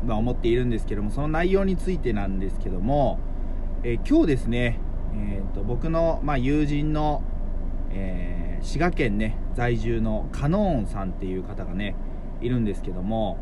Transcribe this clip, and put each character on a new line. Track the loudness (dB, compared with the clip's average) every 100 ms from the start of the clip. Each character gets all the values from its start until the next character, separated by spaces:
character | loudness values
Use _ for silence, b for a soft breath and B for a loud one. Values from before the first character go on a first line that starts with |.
| 2
ま |
あ、 | 2
思 | 2
っ | 2
て | 2
い |
る | 2
ん | 2
で | 0
す | -2
け |
ど | -2
も、 | -2
そ | 0
の | 0
内 | 2 4
容 | 4
に | 4 2
つ | 0
い | 0
て | 0
な | 0 0
ん | 0
で | 0
す | -2
け | -2
ど | 0
も、 | 2 2 2 0 -2 B B B B -2
え | 0
ー、 | 0 4
今 | 4
日 | 6
で | 2
す | 2
ね、 | 2 2 0 -2 -2 -2 -2
え | -2 -2
ー | -2
と、 | -2
僕 | 0 0 0
の、 | 2 2 2
ま | 0
あ、 | 0
友 | 2 2 2
人 | 2 2
の、 | 2 2 0 -2 -2 -2 -2 -2 -2 -2
え | -2 -2 -2 -2 -2 -2 -2
ー、 |
滋 | -2 0
賀 | 2
県 | 2 0 2
ね、 | 0 0 -2
在 | 0 0 2
住 | 0 0
の | 0 0 -2
カ | -2 0
ノ | 2 2
ー | 2
ン | 0
さ | -4
ん | -4
っ |
て | -4 -4
い | -4
う |
方 | -6 -6
が | -4
ね、 | -4 -4 -4 B B B -6
い | -2
る | 0
ん |
で | 0
す | -2
け | -4
ど | -4
も | -2 -2 -2 -4